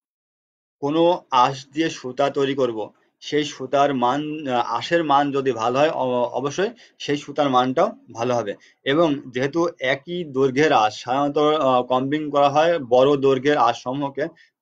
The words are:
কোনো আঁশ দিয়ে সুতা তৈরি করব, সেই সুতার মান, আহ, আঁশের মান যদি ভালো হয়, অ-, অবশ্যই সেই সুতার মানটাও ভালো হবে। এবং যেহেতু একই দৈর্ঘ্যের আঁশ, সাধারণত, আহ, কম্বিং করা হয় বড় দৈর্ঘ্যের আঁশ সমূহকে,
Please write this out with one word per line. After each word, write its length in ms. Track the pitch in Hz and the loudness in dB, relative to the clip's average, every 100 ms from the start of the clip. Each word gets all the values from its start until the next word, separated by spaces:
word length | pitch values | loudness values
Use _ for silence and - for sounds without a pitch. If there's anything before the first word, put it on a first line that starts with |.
| _ _ _ _ _ _ _ _ | _ _ _ _ _ _ _ _
কোনো 420 | 143 160 170 175 - | -4 2 2 2 0
আঁশ 380 | 131 127 135 - | 2 2 0 -8
দিয়ে 220 | 147 160 | -4 -4
সুতা 400 | 160 127 127 139 | -6 -8 -2 -2
তৈরি 240 | 139 139 | 0 -2
করব, 380 | 139 123 110 104 - _ _ | 0 -2 -2 -10 -14 _ _
সেই 240 | - 151 | -6 -4
সুতার 500 | 147 - 131 139 143 | -4 -8 -4 0 2
মান, 540 | 135 123 139 151 151 143 | 2 0 0 -4 -8 -4
আহ, 180 | 123 110 | -2 -2
আঁশের 380 | 113 - 170 | -4 -2 0
মান 280 | 156 139 143 | 2 2 2
যদি 200 | 139 135 | 0 -2
ভালো 260 | 113 113 127 | 0 0 2
হয়, 120 | 156 | 2
অ-, 400 | 131 127 123 120 | 2 -2 -2 -2
অবশ্যই 380 | 120 139 139 208 - - _ | -2 -4 -4 -4 -6 -20 _
সেই 180 | - 147 | -6 -6
সুতার 340 | 147 143 143 | -4 -2 2
মানটাও 420 | 123 127 135 202 - - | 2 2 2 0 -2 -14
ভালো 220 | 113 120 | -6 -2
হবে। 200 | 120 104 - _ _ | -2 -2 -8 _ _
এবং 300 | 135 151 165 139 131 | -2 0 0 0 -6
যেহেতু 380 | 123 139 165 170 - | -4 -2 -2 -4 -4
একই 440 | 131 139 175 175 | -4 -4 -6 -10
দৈর্ঘ্যের 480 | 156 131 135 127 156 | -6 0 0 2 2
আঁশ, 220 | 131 107 - | 4 2 -2
সাধারণত, 360 | 120 131 143 147 | -4 -2 0 2
আহ, 440 | 151 156 135 127 | 2 2 2 2
কম্বিং 480 | 127 131 135 151 151 | 2 -2 0 -4 -2
করা 180 | 143 143 | 2 2
হয় 300 | 147 165 170 | 4 2 0
বড় 380 | 120 127 135 143 | 2 4 4 4
দৈর্ঘ্যের 400 | 135 131 135 147 | 2 2 2 2
আঁশ 260 | 120 117 | 2 0
সমূহকে, 420 | 127 135 139 135 151 - _ _ | -6 -6 -6 -6 -8 -10 _ _